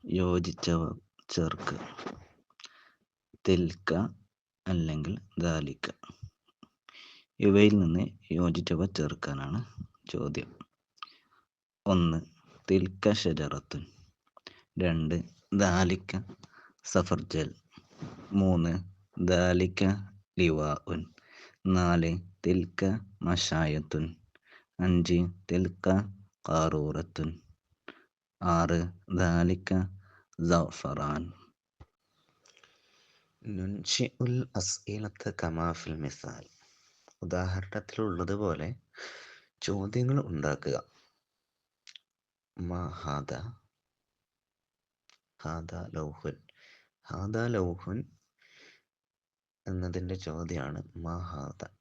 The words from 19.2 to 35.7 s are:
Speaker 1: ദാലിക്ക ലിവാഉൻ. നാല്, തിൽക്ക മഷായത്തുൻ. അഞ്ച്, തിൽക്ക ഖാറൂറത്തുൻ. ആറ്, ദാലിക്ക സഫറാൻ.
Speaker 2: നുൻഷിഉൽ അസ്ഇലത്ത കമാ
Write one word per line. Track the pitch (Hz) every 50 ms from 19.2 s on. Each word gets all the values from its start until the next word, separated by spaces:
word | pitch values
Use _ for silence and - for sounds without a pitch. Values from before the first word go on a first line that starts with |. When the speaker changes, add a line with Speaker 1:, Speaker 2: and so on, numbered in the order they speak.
| 90 87
Speaker 1:
ദാലിക്ക | 90 87 90 90 90 90 92 92 92 - 98 95 101 101 - - - - _ _ _ -
ലിവാഉൻ. | 92 85 78 78 76 76 73 73 _ - 82 80 82 - - - _ _ - - - - _ _ _ 92 92
നാല്, | 90 90 87 87 85 82 82 82 92 90 - - _ -
തിൽക്ക | 87 92 95 82 - - - 98 95 101 113 - - - _ -
മഷായത്തുൻ. | 85 90 87 - - 80 80 80 76 76 76 76 - - 76 80 82 82 - _ _ _ _ _ _ - - _ _ _ - 90
അഞ്ച്, | 90 90 87 85 85 87 87 87 90 92 - - -
തിൽക്ക | 87 90 92 90 90 - - 92 95 98 104 101 - - - _ _ _ _ -
ഖാറൂറത്തുൻ. | - 80 80 80 78 78 73 76 71 76 - - - - 78 78 82 - _ _ - _ _ _ _ _ _ - - - _ _ _ _ _ _ _ _
ആറ്, | 92 87 85 82 82 82 85 85 85 87 90 - _ - 95 90
ദാലിക്ക | 92 85 85 85 87 87 92 92 - - 95 92 92 95 - - - - - - _ _ _ -
സഫറാൻ. | 82 85 87 85 78 - - - - - 71 - 73 73 73 78 82 85 - - - _ _ _ _ _ _ _ - _ _ _ _ _ _ _ _ _ _ _ _ - _ _ - _ _ _ _ _ _ _ _ _ _ _ _ _ _ _
Speaker 2:
നുൻഷിഉൽ | - 113 104 92 92 98 101 101 - - - - 127 - _ _ 123 123 123 127 127 - _ 101
അസ്ഇലത്ത | 90 - - - _ - 101 107 107 101 - - - 104 87 -
കമാ | - 82 82 82 82 85